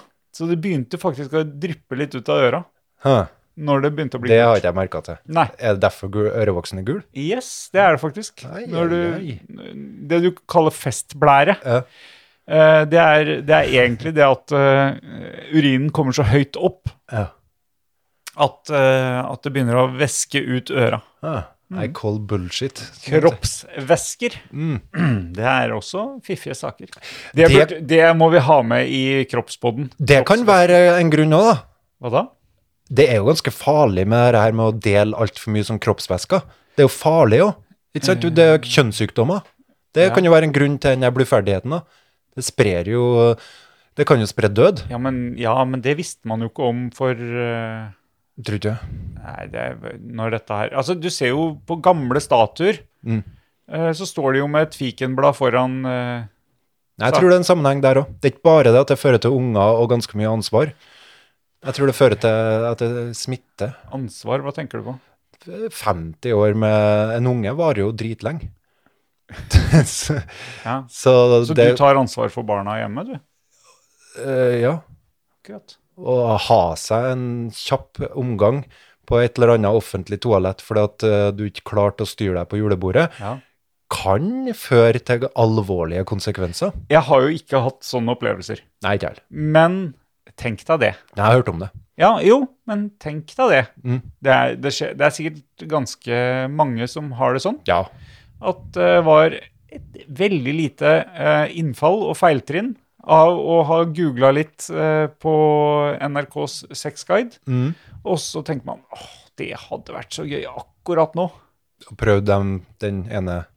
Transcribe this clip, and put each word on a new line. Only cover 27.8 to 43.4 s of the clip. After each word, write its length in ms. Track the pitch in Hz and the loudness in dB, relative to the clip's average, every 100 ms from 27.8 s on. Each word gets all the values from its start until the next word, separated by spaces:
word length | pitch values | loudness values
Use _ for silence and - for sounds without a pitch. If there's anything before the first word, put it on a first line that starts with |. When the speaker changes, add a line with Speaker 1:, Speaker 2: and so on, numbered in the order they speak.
| 156 | 2
Speaker 1:
det 300 | 165 165 165 | 6 6 6
må 140 | 160 | 6
vi 80 | 170 | 6
ha 220 | 127 147 | 6 4
med 260 | 117 120 127 | 4 0 0
i 360 | 135 131 135 | -2 0 0
kroppspodden. 680 | 127 120 - - 120 113 139 - | -2 -4 -6 -6 -4 -4 -10 -4
Speaker 2:
Det 220 | 139 139 - | 4 4 6
kan 160 | 214 | 2
Speaker 1:
Kroppsvæsker. 40 | 220 | 6
Speaker 2:
være 540 | 190 175 175 180 175 | 6 6 6 6 6
en 100 | 170 | 4
grunn 200 | 151 156 | 4 4
også, 200 | 156 220 | 4 4
da. 80 | 156 - _ _ _ | 2 -2 _ _ _
Speaker 1:
Hva 80 | 123 | -2
da? 120 | 127 254 _ _ _ _ _ _ | -2 -2 _ _ _ _ _ _
Speaker 2:
Det 160 | 131 151 | 2 4
er 120 | 113 | 4
jo 60 | 104 | 2
ganske 240 | 165 139 | 0 -2
farlig 520 | - - 151 135 92 95 | -4 0 2 4 2 2
med 260 | 117 123 | 4 4
det 60 | 117 | 4
her 100 | 110 | 2
med 140 | 110 110 | 2 0
å 140 | 110 | 0
dele 340 | 107 101 107 107 | 2 2 2 0
alt 220 | 110 - | -4 -4
for 120 | - | -4
mye 80 | 107 | -4
som 140 | 101 107 | -2 -4
kroppsvæsker. 640 | - 98 - 90 - 190 - _ _ | -2 -4 -4 -6 -2 -4 -4 _ _
Det 80 | - | 2
er 60 | 135 | 2
jo 60 | - | 4
farlig 420 | 156 165 123 117 | 2 4 6 6
også, 140 | 202 - _ _ _ | 2 0 _ _ _
ikke 100 | 151 | -6
sant? 200 | - 185 | -2 0
Speaker 1:
Eh. 60 | 165 | 2
Speaker 2:
Det 180 | 160 165 | 6 6
er 100 | 156 | 6
kjønnssykdommer. 840 | - - 120 104 107 - 120 196 - _ _ _ _ | 2 2 2 0 -4 0 0 -2 -6 _ _ _ _
Det 140 | 156 185 | 2 4
Speaker 1:
Ja. 60 | |
Speaker 2:
kan 100 | 190 | 4
jo 80 | 175 | 6
være 100 | 160 | 6
en 80 | 156 | 6
grunn 260 | 139 143 139 | 2 0 0
til 100 | 143 131 | 0 2
den 60 | |
her 100 | 127 | 2
bluferdigheten 580 | 123 127 120 101 95 120 | 2 2 2 2 -4 -4
da. 120 | 165 - _ _ _ _ | -6 -8 _ _ _ _
Det 100 | - | -12
sprer 400 | - - 107 87 87 | -8 0 0 0 -2
jo, 500 | 120 123 120 117 113 | -2 2 4 2 2